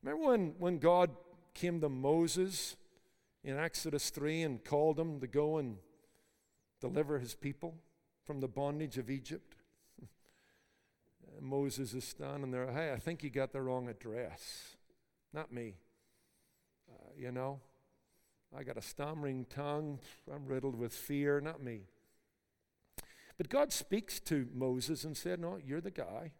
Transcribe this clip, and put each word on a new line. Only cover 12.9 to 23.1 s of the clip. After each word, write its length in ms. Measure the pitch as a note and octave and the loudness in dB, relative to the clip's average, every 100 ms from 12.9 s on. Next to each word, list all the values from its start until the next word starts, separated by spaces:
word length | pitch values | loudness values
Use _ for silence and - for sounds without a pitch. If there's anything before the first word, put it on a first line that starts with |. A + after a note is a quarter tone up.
I 60 | B2 | -2
think 240 | E3 E3+ | -4 -4
you 80 | D3+ | -4
got 220 | C#3 C3+ | -2 -2
the 100 | C#3 | 0
wrong 260 | C3 B2+ B2 | 0 0 -2
address. 880 | G#2 A#2 A2+ A#2+ F2 - - - - _ _ _ _ _ | -8 -6 -6 -6 -8 -12 -12 -14 -20 _ _ _ _ _
Not 180 | D3+ D#3 | -10 -8
me. 280 | B2 A#2 F#2 _ _ _ _ _ _ _ _ _ _ _ | -8 -8 -10 _ _ _ _ _ _ _ _ _ _ _
Uh, 220 | - - - | -20 -20 -10
you 160 | B2+ | -6
know, 280 | B2+ C3 C#3 - _ _ _ _ _ _ _ _ | -4 -4 -6 -14 _ _ _ _ _ _ _ _
I 80 | - | -12
got 140 | - A2+ | -8 -8
a 60 | |
stammering 640 | - - C#3+ D#3+ C#3+ C3 A#2+ | -8 -6 -4 -2 -2 -2 -4
tongue. 540 | C3+ C#3+ D3 D3+ C#3 - - - | -4 -2 0 -2 -6 -10 -18 -12
I'm 160 | C#3+ C#3 | -10 -2
riddled 300 | C3 C#3 A#2+ | 0 0 0
with 180 | A#2 | -4
fear. 460 | - - C#3+ C#3+ C#3+ | -4 -2 2 4 4
Not 220 | D3 D#3+ | 2 -6
me." 260 | B2+ A2 F#2 _ _ _ _ _ _ _ _ _ _ - - | -8 -8 -12 _ _ _ _ _ _ _ _ _ _ -16 -16